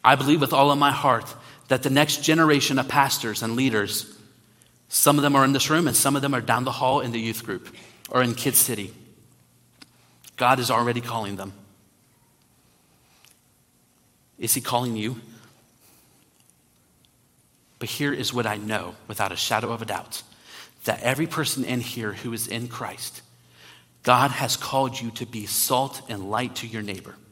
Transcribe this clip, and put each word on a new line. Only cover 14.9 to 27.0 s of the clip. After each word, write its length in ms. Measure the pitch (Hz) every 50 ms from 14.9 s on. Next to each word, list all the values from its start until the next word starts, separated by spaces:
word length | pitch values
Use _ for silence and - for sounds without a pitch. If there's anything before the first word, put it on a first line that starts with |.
| 113
you? 240 | 107 107 117 131 - - - - - - - _ _ _ _ _ _ _ _ _ _ _ _ _ _ _ _ _ _ _ _ _ _ _ _ _ _ _ _ _ _ _ _ _ _ _ _ _ _ _ _ _ _ _ _ _ _
But 80 | 123 110
here 240 | - - 147 143
is 200 | 139 - 123 -
what 140 | 123 120 117
I 100 | 110 107
know 380 | 104 104 107 110 101 87 90 90 - - -
without 240 | 107 - 101 95
a 40 | 90
shadow 360 | - - - 117 110 117 110
of 100 | 117 113
a 20 | 113
doubt, 380 | 110 101 87 - - - - - _ - _ - - - - - - _ _ -
that 180 | - - -
every 240 | - 120 135 135 165
person 380 | 165 - 160 147 143 - 135 127
in 160 | - 123 123
here 320 | 117 - - 120 113 104
who 200 | 101 - - 120
is 140 | 117 110 113
in 220 | - - 117 120 123
Christ, 520 | - - 120 - - - - - - - - _ _ _ _ _ _ - - - - - _ _ _ _ _
God 260 | 123 123 123 135 139
has 260 | 127 - 143 113 -
called 420 | - - - 139 135 135 127 120 -
you 120 | 123 117
to 160 | 110 - 127
be 180 | 113 - - 110
salt 580 | 104 - - - - 135 123 135 135 - - - -
and 220 | 113 98 95 98
light 240 | 107 117 127 123 123
to 120 | - - 113
your 140 | 110 110
neighbor. 340 | 107 104 98 92